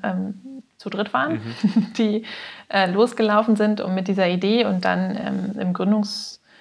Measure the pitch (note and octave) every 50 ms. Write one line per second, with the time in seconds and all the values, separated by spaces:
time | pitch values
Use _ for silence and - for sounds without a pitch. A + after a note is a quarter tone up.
0 | - G3+ F#3 F#3 F#3+ G3 G3 F#3+ A3 C4+ C4+ C4 - _ _ - - G3+ G#3 G3+
1 | G#3+ G#3 - B3+ C4+ D4+ E4 - - - - - - G3 - A3+ - - - -
2 | A3+ G#3 G#3 A3 A3 - - - - - - - - - - G3 F#3+ F3+ F3+ G3+
3 | A#3 A#3+ - - A3+ G#3 G#3 G#3+ A3 A3+ A3 G#3 G#3+ G#3+ G#3+ G3+ - F#3 F#3 F#3+
4 | F#3 F#3+ F#3+ G3 F#3 F3 F3+ F3+ F#3+ G3 A3 A#3+ A3+ G#3 F#3+ F3+ F#3 F#3+ F3+ F3+
5 | F#3 F#3 F#3+ - - G3+ G3+ G3 F#3 G3 G3+ G#3+ F#3+ F3+ F3+ F3+ F#3 G3 G#3+ G#3+
6 | G#3 G3+ - - - - - - _ _ _ -